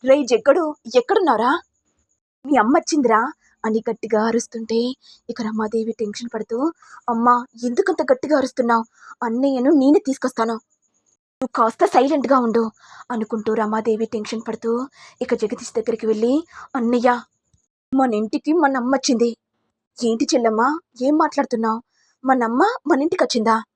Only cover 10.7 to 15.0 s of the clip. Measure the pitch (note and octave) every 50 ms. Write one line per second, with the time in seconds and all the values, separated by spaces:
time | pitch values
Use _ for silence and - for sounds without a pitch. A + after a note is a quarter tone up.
10.7 | _ _ _ _ _ _ _ _ _ _ _ _ _ _ - B3+ _ - A#3+ A3
11.7 | A#3 _ - F4 - C4 B3 C#4 D#4+ D4 A#3+ A3 C4+ C4 A#3+ A#3 G#3 A#3 A3+ A3
12.7 | - _ _ - - - - _ B3+ A3+ A3 - - A3 G#3+ A3+ A3 A#3 A3 G#3
13.7 | G#3+ A3 A3 A#3 A3 G#3+ A3+ A3 - G#3+ G#3+ - - A3 A3+ - A3 A3+ - A3+
14.7 | A3+ A#3+ C4 C#4 _ -